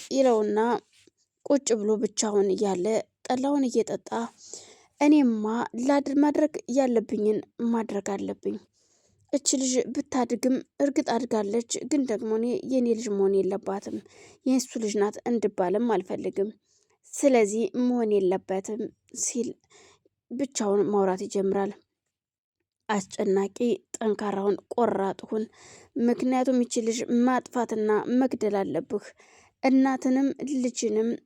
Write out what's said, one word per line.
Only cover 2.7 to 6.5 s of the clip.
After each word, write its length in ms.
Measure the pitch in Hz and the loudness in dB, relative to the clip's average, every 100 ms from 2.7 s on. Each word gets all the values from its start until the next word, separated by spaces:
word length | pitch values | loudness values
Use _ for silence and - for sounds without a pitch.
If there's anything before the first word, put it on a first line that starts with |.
| 180 202 220 - _ | 0 0 -2 -4 _
ጠላውን 420 | - 254 269 285 | -4 -2 0 0
እየጠጣ 440 | 262 226 208 190 - 220 233 - - - - - _ - | 0 0 -2 -4 -6 -6 -6 -12 -20 -20 -20 -20 _ 2
«እኔማ 440 | 294 302 247 220 214 233 - 226 | 4 6 4 0 -2 -2 -4 -2
ላድ-፣ 320 | 262 285 277 285 | 0 0 2 2
ማድረግ 360 | 294 302 302 | 2 4 0